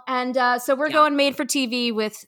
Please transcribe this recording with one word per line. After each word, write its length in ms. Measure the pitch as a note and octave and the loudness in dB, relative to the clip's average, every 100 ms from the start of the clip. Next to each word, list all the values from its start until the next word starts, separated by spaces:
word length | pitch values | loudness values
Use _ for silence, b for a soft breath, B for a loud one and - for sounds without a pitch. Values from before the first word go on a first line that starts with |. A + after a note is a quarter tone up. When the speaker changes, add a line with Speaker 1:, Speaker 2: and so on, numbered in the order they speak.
| B3+ | -4
Speaker 1:
and, 280 | B3+ B3 B3+ | -4 -2 0
uh, 220 | B3 B3 | 2 0
so 160 | - C4 | 0 0
we're 120 | D4+ | 2
Speaker 2:
Yeah. 60 | |
Speaker 1:
going 220 | D4+ D4+ C#4+ | 2 4 4
made 200 | C#4 C#4 | 2 0
for 100 | C4 | -2
T 200 | C#4+ B3 | -2 -2
V 240 | B3 A#3+ | -2 -2
with 340 | A3 G#3+ - | -2 -4 -6